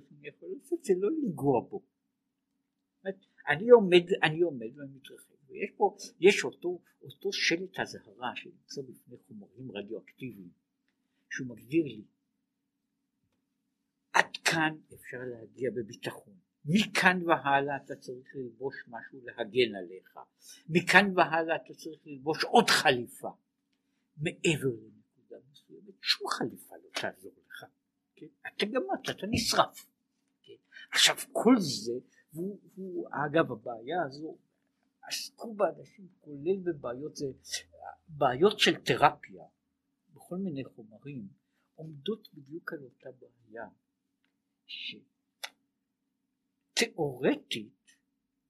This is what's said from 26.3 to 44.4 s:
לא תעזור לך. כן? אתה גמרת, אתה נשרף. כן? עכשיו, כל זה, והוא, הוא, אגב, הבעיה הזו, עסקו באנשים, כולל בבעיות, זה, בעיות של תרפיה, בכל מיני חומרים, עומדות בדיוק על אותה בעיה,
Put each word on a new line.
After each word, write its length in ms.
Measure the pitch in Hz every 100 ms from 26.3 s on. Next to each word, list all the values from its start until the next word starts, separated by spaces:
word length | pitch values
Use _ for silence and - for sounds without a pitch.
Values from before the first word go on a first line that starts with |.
| - 139 - - 85
לא 120 | - -
תעזור 320 | 98 - 95 - -
לך. 160 | - - _ _ _ _ -
כן? 100 | 151 _ -
אתה 200 | - 208
גמרת, 440 | - 392 370 -
אתה 160 | - 185
נשרף. 560 | 233 - - - - - _ _ _ _ _
כן? 100 | - - _ - -
עכשיו, 260 | - - 147 -
כל 220 | - 220 254
זה, 340 | 165 113 110 123 - _ _
והוא, 260 | 147 185 202 165
הוא, 340 | - 190 175 - 123 147
אגב, 260 | 156 143
הבעיה 500 | 113 123 113 117 175 147
הזו, 320 | 139 156 - _ _ _ _ _ _
עסקו 520 | - - - - 233
באנשים, 540 | 208 202 147 139 - 185 _
כולל 360 | 156 147 151 196
בבעיות, 600 | 175 151 131 127 151 -
זה, 100 | 143 131 - - - - - - -
בעיות 500 | 151 139 127 196 -
של 180 | - 160
תרפיה, 680 | - 127 143 - - 92 - _ _ _ _ _ _
בכל 220 | - - 180
מיני 280 | 196 139
חומרים, 640 | 127 - 107 107 135 139 98 - _ _ _
עומדות 540 | - 160 147 139 220 -
בדיוק 380 | 151 135 165 -
על 60 | 160
אותה 260 | 131 _ 139 127
בעיה, 500 | - _ 113 110 107 90 _ _ _ _ _ _